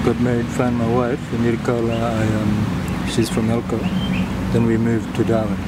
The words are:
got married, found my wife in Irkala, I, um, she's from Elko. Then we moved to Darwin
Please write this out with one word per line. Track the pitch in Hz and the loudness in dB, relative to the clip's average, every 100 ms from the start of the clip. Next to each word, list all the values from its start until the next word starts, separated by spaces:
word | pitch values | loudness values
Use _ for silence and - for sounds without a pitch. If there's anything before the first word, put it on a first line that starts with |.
got | 131 117 | 0 2
married, | 123 120 117 | 2 2 0
found | - 123 120 | 0 0 2
my | 117 | 2
wife | 123 120 131 - | 2 2 -2 -4
in | 117 | 0
Irkala, | 117 113 127 120 117 | 0 0 0 0 0
I, | 113 117 113 110 110 | 0 0 0 0 0
um, | 107 107 107 - - - - | 0 0 0 -2 -4 -4 -2
she's | - 110 | 0 0
from | - 110 | 0 0
Elko. | 117 117 110 - - 120 123 - - - | 0 0 -2 0 -2 0 -2 -2 -2 0
Then | 117 | 2
we | 113 113 | 2 2
moved | 117 113 - - | 2 0 -2 -2
to | |
Darwin | 104 113 98 95 | 0 2 0 -4